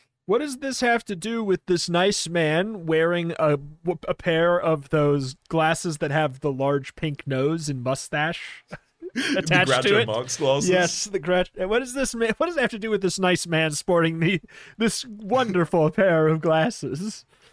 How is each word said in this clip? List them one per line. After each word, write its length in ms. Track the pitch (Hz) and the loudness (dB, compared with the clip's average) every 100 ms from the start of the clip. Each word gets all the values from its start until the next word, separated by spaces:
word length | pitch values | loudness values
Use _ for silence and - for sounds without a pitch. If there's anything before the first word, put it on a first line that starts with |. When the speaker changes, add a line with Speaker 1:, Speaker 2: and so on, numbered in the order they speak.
| _ _ - | _ _ -2
Speaker 1:
What 140 | 226 | -2
does 180 | 302 254 | -2 -6
this 240 | 269 247 | -8 -2
have 220 | 240 233 - | 0 0 -2
to 100 | 185 | -8
do 280 | 220 233 | -4 -2
with 220 | 208 180 - | 0 -2 0
this 240 | 175 - | -2 0
nice 380 | 170 190 202 160 | 2 2 0 -2
man 560 | 170 156 160 208 214 165 | 0 2 0 -2 -4 0
wearing 480 | 160 165 175 170 - | 2 2 0 -2 0
a, 180 | 151 147 143 156 170 165 - | 2 2 -2 -8 -6 -4 -4
a 60 | |
pair 460 | 180 180 160 170 175 | -4 0 2 4 2
of 280 | 165 160 143 | 2 -2 0
those 440 | 156 147 143 131 - - | 2 4 2 -2 -8 -4
glasses 500 | 160 156 160 180 147 | 0 2 0 -4 -4
that 140 | 151 | -2
have 300 | 151 151 131 | 0 0 -2
the 100 | 147 | -4
large 440 | 131 139 143 135 - | -2 0 0 -4 -8
pink 300 | 156 147 - | -6 -6 -4
nose 440 | 131 143 165 147 | 0 0 0 -4
and 120 | 131 | -4
mustache 840 | 123 131 - 151 156 170 - - - | -4 -4 -4 -2 -2 -4 -12 -18 -18
<laughs> 460 | - _ _ 349 233 | -20 _ _ -12 -6
Speaker 2:
The 240 | 339 285 | -2 -2
Speaker 1:
attached 320 | 160 180 185 | 2 2 4
Speaker 2:
Groucho 100 | 127 | 4
Speaker 1:
to 180 | 202 208 | 4 2
it? 40 | - | 2
Speaker 2:
Marx 320 | 110 - - | -2 -4 -2
glasses? 320 | 139 139 185 | 2 2 2
Speaker 1:
Yes, 360 | 185 170 - 208 | 2 2 -2 -6
the 120 | 196 | -4
Grouch-, 320 | 156 180 180 - | 0 0 0 -4
what 240 | 190 226 | -2 -2
does 160 | 262 262 | -2 -4
this 180 | 254 | -4
ma-, 200 | 233 226 - | -2 -2 0
what 80 | 330 | -2
does 120 | 330 | 0
it 40 | |
have 80 | 240 | -2
to 80 | 220 | -2
do 140 | 220 | -2
with 100 | 202 | 0
this 160 | 190 - | 0 0
nice 300 | 185 175 170 | 0 0 0
man 240 | 160 160 | 0 0
sporting 480 | 147 - 175 165 165 | -2 0 2 2 2
the, 200 | 185 185 - - - - | 0 0 -4 -20 -14 -2
this 260 | 226 - | 0 -2
wonderful 840 | 254 208 202 254 240 185 165 175 156 | -8 -12 -2 0 2 0 2 2 2
<laughs> 80 | 185 | 4
pair 280 | 190 160 156 | 2 4 4
of 140 | 160 | 2
glasses? 840 | 160 160 160 - 139 139 214 - - _ _ | 2 2 0 -2 -6 -6 -8 -12 -16 _ _